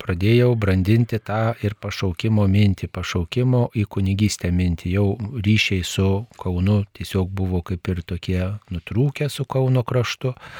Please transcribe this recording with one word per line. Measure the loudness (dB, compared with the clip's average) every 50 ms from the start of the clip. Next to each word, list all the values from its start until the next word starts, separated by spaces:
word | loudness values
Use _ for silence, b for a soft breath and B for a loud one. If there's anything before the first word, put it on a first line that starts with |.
pradėjau | -6 -6 -4 0 2 4 4 4 4 4 2
brandinti | 2 2 2 2 2 4 4 4 4 2 2 -2 -6
tą | -6 -4 -4 -2 -2 -2 -2 -2
ir | -4 -4 -4
pašaukimo | -4 -8 -8 -6 -4 -4 -4 -2 -2 -2 0 2 4 4 4
mintį, | 6 6 6 4 4 0 -4 -8
pašaukimo | -8 -8 -6 -4 -2 -2 -2 -2 -2 0 2 2 2 2 2 0 0
į | -2 -2
kunigystę | -2 -2 -2 0 0 2 2 2 2 0 0 -2 0
mintį. | 2 2 2 0 0 -2 -2 -2 0
Jau | 0 0 0 0 -2 -6 -8 -6 -2 2
ryšiai | 2 4 4 2 0 -2 -4 -4
su | -4 0 0 2 2 2 0 -4 -8 _ -10
Kaunu | -6 -4 -2 0 2 2 2 2 0 -2 _
tiesiog | -14 -10 -4 -2 -2 -2 -2
buvo | -4 -4 -4 -2 -2 -4
kaip | -4 -4 -8 -6 -4
ir | -4 -4 -4
tokie | -4 -8 -8 -8 -4 -4 -2 -2 -2 -4 -6 -8 _ -8 -10
nutrūkę | -10 -8 -4 -2 0 0 0 -2 -2 -6 -6
su | -4 -6 -6
Kauno | -4 -2 0 0 2 2 0 0
kraštu, | 0 0 0 0 -2 -4 -6 -6 -6 -6 B B B B